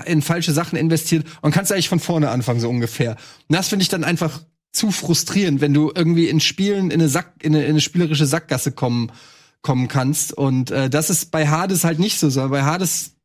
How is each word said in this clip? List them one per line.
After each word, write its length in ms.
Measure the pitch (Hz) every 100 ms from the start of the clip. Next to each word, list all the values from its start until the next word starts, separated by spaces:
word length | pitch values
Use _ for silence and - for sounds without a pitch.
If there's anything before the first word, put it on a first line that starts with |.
| -
in 160 | 160
falsche 300 | 139 170 170
Sachen 240 | 147 170 165
investiert 480 | 165 160 - 165 156 -
und 120 | 151
kannst 180 | 165 196
eigentlich 160 | 196 -
von 120 | 175
vorne 300 | - 165 143
anfangen, 280 | 127 120 120
so 80 | 117
ungefähr. 440 | 123 117 - 120 107 - - _
Und 80 | 165
das 120 | 185
finde 140 | 202
ich 40 | 185
dann 140 | 190
einfach 360 | 156 175 160 - - _ _
zu 180 | - 220
frustrierend, 680 | 175 - 165 - 196 185 139
wenn 140 | 147
du 160 | 143 151
irgendwie 340 | 180 165 170 165
in 120 | 156
Spielen 500 | - - 196 202 185
in 100 | 165
eine 80 | 160
Sack-, 340 | 151 170 _
in 120 | 156
eine, 100 | 151
in 60 | 147
eine 100 | 156
spielerische 460 | - 175 170 147 147
Sackgasse 440 | 160 - 127 147
kommen, 400 | - 127 120 113 - - - _ _
kommen 260 | - 127 123
kannst. 440 | 135 127 - -
Und, 380 | - 139 131 131
äh, 180 | 139 135
das 200 | 147 156
ist 200 | 185 -
bei 160 | 160 147
Hades 340 | 156 190 180
halt 140 | 165 160
nicht 200 | 208 -
so, 80 | 156
sondern 200 | 135 131
bei 100 | 139
Hades 520 | 139 175 185 - - _